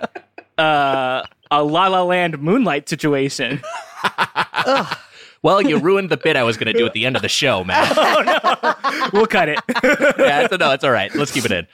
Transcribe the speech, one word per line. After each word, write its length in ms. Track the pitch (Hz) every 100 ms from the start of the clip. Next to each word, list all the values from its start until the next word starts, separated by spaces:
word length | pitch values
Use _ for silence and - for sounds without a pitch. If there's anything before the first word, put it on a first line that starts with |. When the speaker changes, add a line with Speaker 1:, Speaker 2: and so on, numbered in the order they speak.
| - - - - - -
Speaker 1:
uh, 680 | 156 151 139 135 127 131 - _ -
a 120 | 147
La 240 | 151 160 190
La 160 | 185
Land 360 | 180 180 175 151
Moonlight 460 | 151 247 202 147 -
situation. 720 | 160 156 139 135 - 123 139 622 679 - -
<laughs> 0 | - - - - - - 247
Speaker 2:
Ugh. 320 | 269 180 - - - - _
Speaker 3:
Well, 180 | 151 190
you 160 | 269 151
ruined 300 | 170 196 190
the 80 | 156
bit 180 | 160 143
I 80 |
was 140 | 117 113
gonna 160 | 113
do 120 | 110 113
at 80 |
the 120 | 110 120
end 100 | 120
of 60 |
the 80 | 98
show, 340 | - 135 101
Matt. 300 | 92 285 349 277
Speaker 1:
<laughs> 0 |
Oh, 240 | 285 -
no. 840 | - 330 - 254 320 294 269 294 330
We'll 140 | 202 226
cut 220 | 208 156
it. 100 | 147 -
<laughs> 180 | 233 262 285 277 214
Speaker 3:
Yeah, 220 | 254 240 240
it's, 120 | 185
no, 140 | 156
it's 120 | 135
all 80 | 143
right. 220 | 113 98 -
Let's 160 | 143
keep 140 | 143 113
it 60 |
in. 160 | 92 85